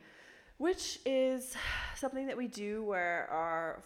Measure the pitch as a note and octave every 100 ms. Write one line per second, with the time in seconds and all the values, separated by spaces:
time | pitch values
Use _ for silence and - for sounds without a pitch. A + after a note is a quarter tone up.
0 | - - - - - - D#4+ F#4 - -
1 | B3+ C4 C4 C4 B3 - - - - -
2 | C4 C4+ C4+ A#3+ B3 G3+ G#3 G#3+ G#3 F#3+
3 | F3 E3+ - D#3+ E3 E3 E3 -